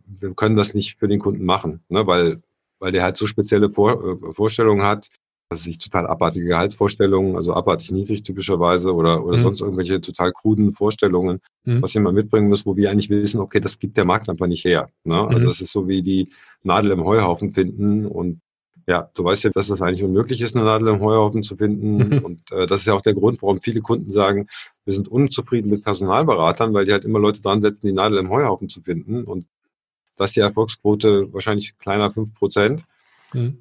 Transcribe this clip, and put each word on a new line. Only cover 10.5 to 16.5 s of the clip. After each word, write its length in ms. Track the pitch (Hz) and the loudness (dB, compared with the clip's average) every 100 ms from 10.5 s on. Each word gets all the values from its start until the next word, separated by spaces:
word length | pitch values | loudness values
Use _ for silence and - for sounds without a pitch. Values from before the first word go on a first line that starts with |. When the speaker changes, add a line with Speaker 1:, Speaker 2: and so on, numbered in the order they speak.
| 107 104 | 2 2
Speaker 1:
Vorstellungen, 680 | 101 104 107 101 90 92 92 - _ | 2 -2 0 0 2 0 -4 -10 _
Speaker 2:
Mhm. 180 | - 120 | -2 -2
Speaker 1:
was 120 | - | 0
jemand 220 | 110 98 95 | 0 2 2
mitbringen 320 | 107 110 104 | 2 2 4
muss, 180 | 101 - | 2 0
wo 100 | 95 | 0
wir 140 | 101 | 2
eigentlich 200 | 104 101 | 2 0
wissen, 300 | 104 104 104 | 0 0 -2
okay, 200 | 98 104 | -4 -6
das 180 | 92 - | -8 -8
gibt 180 | 98 - | -4 0
der 80 | |
Markt 240 | 90 104 - | 0 0 -2
einfach 180 | 82 92 | -4 -2
nicht 180 | 85 | -2
her, 260 | 90 82 67 _ | 0 0 0 _
ne? 220 | 82 85 107 | -4 -2 0
Also 200 | 120 123 | 2 2
Speaker 2:
Mhm. 40 | |
Speaker 1:
das 100 | - | -2
ist 120 | 92 | -6
so 160 | 104 92 | -4 -2
wie 140 | 95 | -2
die 280 | 92 95 90 _ - | 0 -2 -2 _ -20